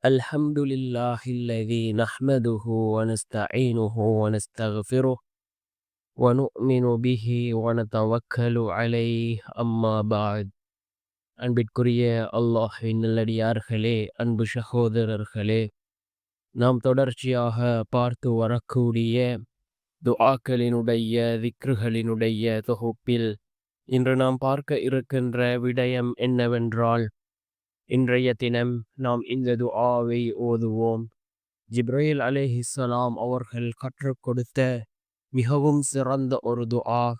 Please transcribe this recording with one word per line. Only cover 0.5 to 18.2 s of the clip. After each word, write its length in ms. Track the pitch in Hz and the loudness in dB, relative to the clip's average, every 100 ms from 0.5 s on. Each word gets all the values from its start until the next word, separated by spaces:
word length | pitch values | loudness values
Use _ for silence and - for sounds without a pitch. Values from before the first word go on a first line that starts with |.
| 147 | 0
لله 640 | 143 135 131 120 123 120 131 | -2 -2 -4 -2 -2 -4 -6
الذي 680 | 123 120 113 110 117 113 | -6 -4 -4 -2 -2 0
نحمده 720 | 107 113 - 135 139 120 113 113 | 0 -2 -2 0 2 2 -2 -2
ونستعينه 1300 | 113 110 110 113 110 - 113 - 120 131 117 110 113 | 0 0 0 0 -2 -4 -6 -4 0 0 2 0 0
ونستغفره 1160 | 107 110 107 107 - - 110 104 101 127 131 127 _ _ _ _ _ _ _ _ _ - | 2 2 2 0 -4 -6 -4 -2 -2 0 2 0 _ _ _ _ _ _ _ _ _ 0
ونؤمن 760 | 123 123 135 - 127 127 123 117 | 2 4 0 -2 2 2 2 2
به 300 | 123 127 113 120 120 | 0 0 -2 -2 0
ونتوكل 1040 | 113 113 117 110 113 110 117 - - 120 117 110 | -2 0 0 0 0 2 0 -2 -2 0 0 0
عليه، 720 | 92 117 117 117 117 117 113 - - | 0 0 0 0 0 -2 -4 -8 -4
أما 380 | 117 113 113 110 | -2 0 2 0
بعد. 440 | 107 107 104 104 101 _ _ _ _ _ _ _ _ _ | 0 0 0 -2 -6 _ _ _ _ _ _ _ _ _
அன்பிற்குரிய 920 | 123 120 117 - 123 120 120 117 110 | -2 0 0 0 2 2 2 0 -2
அல்லாஹ்வின் 680 | 113 117 117 110 - 113 110 | 0 2 2 0 -4 -4 0
நல்லடியார்களே, 1040 | 113 113 110 113 110 110 - 110 110 113 107 - | 0 2 0 0 0 -2 -2 -2 0 0 -2 -4
அன்பு 300 | 117 113 113 | -2 0 -2
சகோதரர்களே, 1160 | 120 113 120 117 113 113 107 107 113 104 110 107 _ _ _ _ _ _ _ _ | -4 -4 0 2 2 0 -2 -6 -4 0 0 -2 _ _ _ _ _ _ _ _
நாம் 240 | - 120 123 | 0 2 2
தொடர்ச்சியாக 1080 | 131 127 135 117 127 123 120 113 123 117 107 | 2 2 2 -2 -2 0 0 0 0 0 0
பார்த்து 440 | 127 123 117 | 0 0 -2